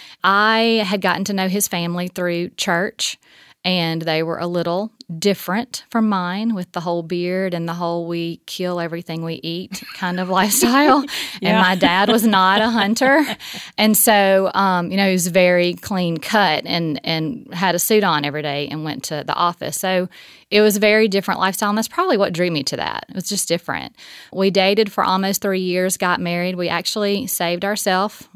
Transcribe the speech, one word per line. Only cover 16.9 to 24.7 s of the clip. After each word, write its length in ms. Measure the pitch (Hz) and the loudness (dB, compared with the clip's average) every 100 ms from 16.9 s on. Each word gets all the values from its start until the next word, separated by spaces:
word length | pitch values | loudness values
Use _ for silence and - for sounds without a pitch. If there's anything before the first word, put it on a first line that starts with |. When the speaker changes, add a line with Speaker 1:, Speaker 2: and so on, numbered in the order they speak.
| 147 | -4
Speaker 1:
and 480 | - 160 156 - - | -4 -4 -4 -8 -12
had 220 | 170 185 | -2 0
a 60 | 175 | 0
suit 240 | - 214 | 2 2
on 200 | 196 151 | 2 0
every 200 | 147 147 | -2 -4
day 240 | 151 143 143 | -4 -4 -6
and 140 | 151 | -6
went 200 | 156 - - | -8 -8 -8
to 180 | 151 - | -8 -6
the 80 | |
office. 420 | - 175 170 - - | -2 -2 -2 -8 -6
So 300 | 185 185 180 - - - _ | -2 -2 -4 -10 -20 -20 _
it 100 | 208 | 4
was 160 | 214 202 | 4 4
a 20 | |
very 280 | 208 214 220 | 4 4 4
different 320 | 190 190 - | 0 -2 -2
lifestyle, 300 | 190 190 208 | -2 0 -2
and 80 | 214 | -2
that's 100 | 220 | -2
probably 280 | - 370 220 | -2 0 2
what 180 | 196 | 2
drew 180 | 170 180 | 0 0
me 100 | 156 - | -2 -4
to 120 | - | -4
that. 280 | 78 53 - | -6 -6 -8
It 60 | 190 | -8
was 120 | - | -6
just 200 | 196 - | -6 -2
different. 480 | 170 - 90 64 - - - - | -4 -4 -8 -10 -16 -20 -20 -10
We 200 | 180 196 | 0 2
dated 400 | 190 190 | 4 4